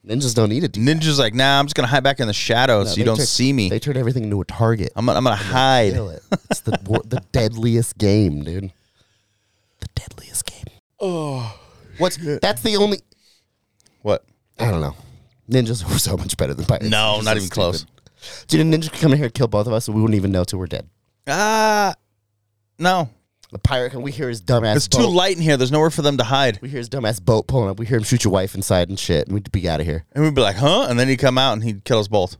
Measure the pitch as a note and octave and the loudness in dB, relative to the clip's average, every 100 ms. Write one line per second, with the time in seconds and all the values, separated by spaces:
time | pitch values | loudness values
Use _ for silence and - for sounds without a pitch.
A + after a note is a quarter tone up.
0 | - A#2 C3 A2+ G#2+ A#2 E3+ G2+ B2 D#3+ | -4 -2 0 2 2 0 -2 0 2 2
1 | D#3+ C#3+ A#2 A2+ C3+ C#3 C#3+ - B2 C#3 | 0 2 2 2 2 4 2 0 2 2
2 | C3+ C#3 A#2 G#2 - A#2 C3 A2 G2+ F#2+ | 2 0 -2 -2 0 2 4 2 2 0
3 | A#2+ A2 - - B2+ C#3 F#2 A2 D3 C3+ | 0 0 0 2 2 2 0 -2 -2 -2
4 | A#2+ B2+ G#2+ G2+ - - A2+ A2+ F2 - | -2 -2 -2 -4 -4 0 0 2 -4 -2
5 | A#2+ - B2+ G2+ F#2+ B2+ C3+ C3 G#2 G2+ | 0 2 2 0 -2 2 4 4 4 0
6 | G2+ D#2 _ - _ - - F#3+ G2 A2 | -6 -12 _ -6 _ -6 -4 -4 -2 -4
7 | A2 B2 - C3 A2 A#2 A#2 A#2 A2 - | -2 -8 -4 -2 0 0 0 0 0 0
8 | G#2 G#2 G2 D2 D2 F2+ F#2+ _ _ _ | 2 4 2 0 -6 -8 -10 _ _ _
9 | _ _ _ _ _ _ _ _ - - | _ _ _ _ _ _ _ _ -10 -10
10 | - - - - - - - _ _ _ | -10 -20 -12 -10 -10 -12 -18 _ _ _
11 | F#3+ E3+ D3+ C3 A2+ - - _ - - | -6 -4 -4 -6 -8 -14 -20 _ -20 -2
12 | F3+ - E3 D3 G3 G#3 A3+ G3+ G#3 G3 | -2 -2 -6 -2 -2 -2 -2 2 2 0
13 | _ _ _ _ _ _ _ _ _ _ | _ _ _ _ _ _ _ _ _ _
14 | G#2 G2 _ _ _ - A2+ E2+ C#2+ C#2+ | -2 -2 _ _ _ -4 -2 0 -2 -8
15 | - - _ _ - B2+ A2+ A#2 F2 - | -20 -20 _ _ 0 0 0 -4 -2 -2
16 | - F#2+ D2+ - C#2 C2+ D#2+ A2 A2 G#2+ | -2 -4 -6 -4 -4 -4 -2 -2 0 0
17 | G#2+ G#2+ A2 A2 F#2 G#2+ F2 D#2+ - _ | 0 0 0 -2 -2 -2 -2 -2 -10 _
18 | _ _ - - - D#3 D#3+ D#3 D#3 - | _ _ -20 -20 -2 2 4 2 -2 0
19 | D#3+ C#3 C3 - A#2 G#2 G#2+ A2 A#2 G#2+ | 2 2 0 -2 0 0 0 -2 -2 0
20 | A2 G#2+ G2 F#2+ F2 F#2+ F#2 - - _ | 2 2 2 0 -2 -4 -6 -8 -10 _
21 | _ _ - D#3 G#3 A3 A3 G#3 G3 - | _ _ -6 -2 0 2 2 2 0 -2
22 | _ _ _ _ _ _ _ - F3 F#3 | _ _ _ _ _ _ _ -2 0 2
23 | B2+ _ _ _ _ - - C3 B2+ C3+ | -2 _ _ _ _ -4 -2 0 -4 -6
24 | C#3 A#2+ C3 A2+ - A#2+ A2 G#2+ - - | -8 -6 -6 -6 0 2 4 0 2 2
25 | A3+ F3 F#3+ F3+ D#3+ C#3 B2+ D3+ D#3+ D#3 | 4 4 2 0 2 2 2 4 2 2
26 | D3 C#3 A2+ C3+ C3+ G#2 B2+ C3+ A#2 C3 | 0 0 0 2 2 0 -8 -10 -8 -2
27 | A2 G#2+ F#2 A2 - C3 G2+ G2 A2+ A#2+ | -2 -2 2 0 2 0 0 -4 -2 -2
28 | G#2 B2 G#2+ F#2+ F#2+ - - F#2 F2 G2 | 0 0 2 2 0 -6 0 0 0 -4
29 | - D#2+ - G2+ G2 G2 F2 D#2 D#2+ D#2 | 0 0 0 -6 -4 -4 -2 -2 -2 -4
30 | - C#3 D#3 C3+ G#2+ F#2 C#3 G3+ - A#2+ | -6 -2 0 2 0 2 2 2 2 0
31 | C3 C3 C3+ B2+ C3+ G#2+ A#2 G2+ - A2+ | 0 2 2 2 2 0 -4 -6 -2 0
32 | G2+ G#2 F2 | 2 0 0